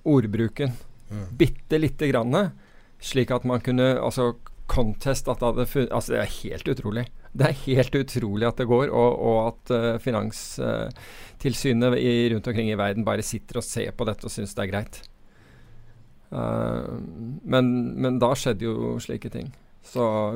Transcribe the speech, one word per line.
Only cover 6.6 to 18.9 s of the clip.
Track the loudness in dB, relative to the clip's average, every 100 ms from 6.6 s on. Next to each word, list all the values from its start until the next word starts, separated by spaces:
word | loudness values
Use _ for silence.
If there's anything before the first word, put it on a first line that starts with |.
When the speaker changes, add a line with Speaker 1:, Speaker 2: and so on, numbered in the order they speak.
| -4
Speaker 1:
utrolig. | -2 -2 -4 -6 -10 -10 2
Det | 2
er | 2 0
helt | 2 2 0
utrolig | -2 -2 -2 0 0
at | 0
det | 2
går, | 2 4
og, | 4 4 4
og | 2 2 2
at, | -4 -2
eh, | 0 2 0
finans, | -2 -2 -2 -6 -10 -4
eh, | -2 -2 -4 -8 -16 -18 -18 -4
tilsynet | -2 0 2 4 4 4
i, | 4 4 4
rundt | 2 0
omkring | 0 0
i | 0
verden | 0 0 0
bare | -2
sitter | -2 -6 -6 -6
og |
ser | -4 -4 -4
på | -4 -4
dette | -4 -8
og |
synes | -8 -6 -4
det | -4
er |
greit. | -4 -6 -12 -18 -20 -20 -20 -20 -20 -20 -20 -20 -20 -20 -20 -10
Eh, | -6 -4 -2 -2 -4 -6 -10 -10 -12 -10 -10
men, | 0 2 4 2 -2 -2
men | 0 2
da | 2 2
skjedde | 0 -2 -2
jo | -2 -4